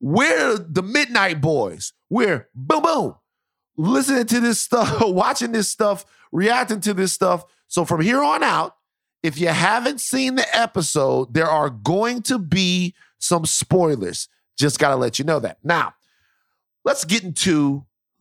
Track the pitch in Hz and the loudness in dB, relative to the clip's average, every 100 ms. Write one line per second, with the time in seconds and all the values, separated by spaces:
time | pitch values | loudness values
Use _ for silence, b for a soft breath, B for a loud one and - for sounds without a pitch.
0 | 127 190 294 - 277 214 165 160 190 277 | -2 2 2 2 2 -2 -2 -4 0 -2
1 | 262 240 190 160 151 147 101 80 - _ | 0 0 0 0 0 0 -2 -4 -14 _
2 | - 220 214 139 - 123 135 311 330 302 | -4 0 2 0 -4 -12 0 2 2 0
3 | 147 - _ _ _ _ _ - 165 262 | -2 -6 _ _ _ _ _ -4 0 2
4 | 269 269 226 233 233 220 - 240 214 - | 2 0 2 2 2 0 0 0 0 2
5 | 226 185 240 277 240 226 190 - 214 196 | 2 2 0 0 -2 -2 -2 0 0 0
6 | - b b 160 202 247 240 220 208 185 | -6 b b 0 2 2 0 -2 -2 -2
7 | 190 - 185 175 - _ - - 165 160 | -2 0 0 0 -4 _ -6 -4 0 0
8 | 180 262 302 311 247 160 165 _ _ _ | 2 2 2 2 2 0 -2 _ _ _
9 | _ _ 160 139 170 156 175 226 247 277 | _ _ -6 0 0 2 2 2 0 -4
10 | - 262 262 262 - 220 226 190 160 151 | -4 -2 0 -2 0 0 0 -2 -2 0
11 | 135 127 127 120 160 156 147 113 104 185 | 2 0 0 0 0 0 -2 -4 -2 0
12 | 226 247 - 254 170 180 185 180 180 b | 0 -2 -2 -4 0 2 2 2 -2 b
13 | b b - 175 160 - - 180 170 135 | b b -2 0 0 -4 0 2 2 0
14 | 90 78 - _ _ - 143 - 147 135 | -4 -8 -12 _ _ -2 -2 2 2 2
15 | 123 - 143 151 101 - 147 165 107 - | -2 -2 -2 -2 -2 -8 -2 -2 -2 -8
16 | _ _ _ _ _ _ _ _ - - | _ _ _ _ _ _ _ _ -4 -2
17 | 165 220 185 143 190 156 143 139 - _ | 0 -2 -2 -4 0 2 2 -2 -8 _
18 | _ _ | _ _